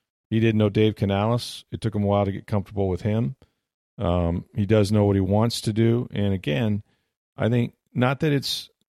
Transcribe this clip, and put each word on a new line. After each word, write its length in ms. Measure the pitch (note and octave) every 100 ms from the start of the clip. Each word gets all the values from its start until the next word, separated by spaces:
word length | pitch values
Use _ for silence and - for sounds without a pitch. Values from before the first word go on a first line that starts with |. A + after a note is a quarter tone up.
| _ _ -
He 100 | A2
didn't 180 | A2+ G#2+
know 120 | G#2+
Dave 260 | G2+ G#2+ G2+
Canales. 680 | G2 G2 G#2+ A#2+ - - -
It 120 | -
took 120 | A2+
him 100 | G#2
a 40 | G2+
while 160 | G2+
to 80 | G2+
get 160 | G2 -
comfortable 400 | G#2 F#2 G2+ G2
with 140 | F2+
him. 340 | G#2+ G#2+ C3 C3 _ _ _ _ _ -
Um, 480 | F2 F2 E2+ F2 -
he 120 | - G2
does 240 | G#2+ G2
know 140 | G#2+
what 140 | G2+ G2
he 40 |
wants 380 | F#2 G#2 A#2 -
to 120 | -
do. 340 | G#2+ A2+ A#2+ A#2+
And 220 | G#2 G2+
again, 500 | F#2+ C#3+ D3 A2 G2+ - _ _ _ _ -
I 140 | G#2+
think 240 | A#2+ A#2+ - _
not 280 | - B2+ C#3
that 100 | D#3+
it's, 380 | C#3+ - - - _ _